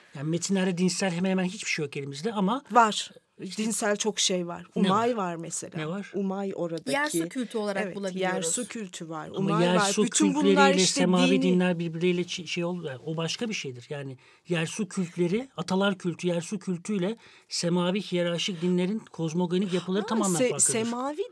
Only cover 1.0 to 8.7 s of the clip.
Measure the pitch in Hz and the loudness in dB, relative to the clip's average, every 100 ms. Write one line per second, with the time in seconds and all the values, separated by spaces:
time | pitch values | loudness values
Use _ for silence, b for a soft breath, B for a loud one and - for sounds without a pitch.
1 | 196 170 190 190 180 214 - - 143 151 | -2 0 0 0 0 -4 -6 -4 -4 -6
2 | 139 139 196 196 190 262 - 233 220 202 | -8 -6 -6 0 0 0 4 6 6 2
3 | - - _ - 190 180 220 208 214 208 | -8 -12 _ -14 -10 -4 -2 0 0 0
4 | 214 196 - 185 175 170 175 - 185 202 | 0 0 0 0 -2 -8 -6 0 4 4
5 | 240 233 185 165 170 - - - 156 190 | 2 0 -2 -4 -8 -8 -8 -6 -6 -6
6 | 196 202 196 190 196 - 170 165 240 277 | -6 -2 -2 -2 -4 -4 -4 -4 -2 -2
7 | 294 170 170 262 226 226 208 196 202 196 | 0 0 -2 -4 -6 -4 -2 -2 -4 -4
8 | 196 185 185 185 165 - 220 | -6 -2 -2 0 -2 -4 -4